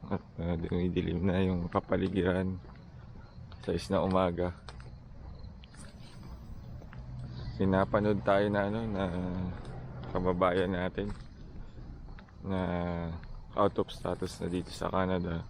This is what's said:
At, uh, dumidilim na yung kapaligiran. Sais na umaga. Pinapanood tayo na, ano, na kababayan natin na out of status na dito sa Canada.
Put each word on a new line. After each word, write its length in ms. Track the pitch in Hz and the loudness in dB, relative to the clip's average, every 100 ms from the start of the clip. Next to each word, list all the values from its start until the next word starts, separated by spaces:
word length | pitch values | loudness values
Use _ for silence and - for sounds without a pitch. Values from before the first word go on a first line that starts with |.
| 76 | -4
At, 160 | 92 - - | -6 -6 -6
uh, 160 | 85 85 | -2 0
dumidilim 640 | 82 90 90 87 87 87 95 | 0 2 2 2 2 2 4
na 160 | 90 | 4
yung 240 | 95 90 87 | 4 4 2
kapaligiran. 880 | 98 - 92 95 92 90 90 92 92 - - - - - - - - - - - | 0 2 2 2 4 4 4 2 -2 -8 -14 -16 -14 -14 -14 -14 -14 -14 -10 -2
Sais 240 | 87 - | -2 2
na 160 | 95 87 | 4 6
umaga. 480 | 92 92 85 90 90 - - - - - - - - - - - - - - - - - - - - - - - - - - - - - - | 6 4 4 0 -2 -10 -12 -12 -14 -14 -12 -12 -12 -12 -12 -16 -14 -14 -14 -14 -14 -12 -12 -10 -10 -10 -12 -12 -12 -10 -8 -8 -8 -6 2
Pinapanood 640 | 95 95 95 107 104 101 | 4 6 6 4 4 4
tayo 240 | 95 98 104 | 6 6 6
na, 160 | 101 101 | 4 2
ano, 100 | 107 113 | 2 0
na 180 | 98 98 87 90 90 92 87 - - - - - | 0 0 0 -2 -2 -2 -4 -6 -8 -8 -8 -4
kababayan 560 | 95 90 90 92 90 92 | 0 2 6 6 6 4
natin 400 | 92 92 - 101 98 - - - - - - - - - - - - - | 2 0 -2 -4 -4 -8 -12 -12 -10 -10 -10 -12 -12 -12 -12 -14 -12 -4
na 160 | 95 90 90 87 87 85 82 - - - - | 0 2 0 0 -2 -2 -6 -8 -10 -6 2
out 160 | 101 - | 2 4
of 80 | 98 | -2
status 480 | - 90 87 90 - | -2 -4 -2 -4 -4
na 160 | 87 | -2
dito 160 | 90 87 | -2 -2
sa 240 | - 85 | -4 0
Canada. 480 | 92 92 92 87 85 82 | 2 2 2 0 -2 -4